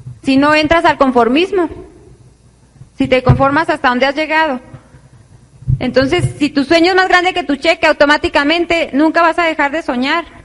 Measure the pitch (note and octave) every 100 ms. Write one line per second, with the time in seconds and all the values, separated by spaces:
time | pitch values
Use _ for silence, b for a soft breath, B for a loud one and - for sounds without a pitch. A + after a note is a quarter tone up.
0 | - - - C4+ C#4+ D4+ D4+ E4 E4+ D4
1 | C4+ B3 A3+ C4+ F#4 G4 E4 - - -
2 | - - - _ _ _ _ - - -
3 | C4+ B3+ B3+ B3 C4+ C#4+ E4 D4+ C4 B3
4 | C4+ C#4 D#4 D#4 D#4+ B3 - - - -
5 | - - _ - _ - - - B3+ B3
6 | C4 F4 - - D4 C#4+ C4+ E4+ E4+ F#4
7 | F#4 F4+ F4 F#4 - C#4+ E4 F4+ E4+ D4+
8 | C#4+ D4+ E4+ D#4 C#4+ E4 E4 E4+ D4+ C4
9 | D#4+ D#4 E4+ E4 E4+ D#4 C#4+ D4 E4 B3
10 | C4 E4 D#4+ -